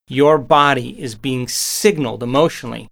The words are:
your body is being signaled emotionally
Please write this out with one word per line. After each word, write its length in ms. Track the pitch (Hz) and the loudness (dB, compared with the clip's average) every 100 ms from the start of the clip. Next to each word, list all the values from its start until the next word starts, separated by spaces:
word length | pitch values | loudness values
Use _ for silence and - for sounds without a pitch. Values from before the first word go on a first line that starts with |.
| - | -8
your 300 | 131 147 156 | 2 4 4
body 640 | 123 151 143 131 120 226 | 4 4 4 2 -4 -10
is 140 | 139 | -12
being 320 | 107 139 127 123 | -8 -6 -4 -4
signaled 760 | - - - 214 160 123 110 | -6 -6 0 0 0 -4 -4
emotionally 680 | 120 135 165 - 117 113 104 | -2 2 2 0 -12 -12 -14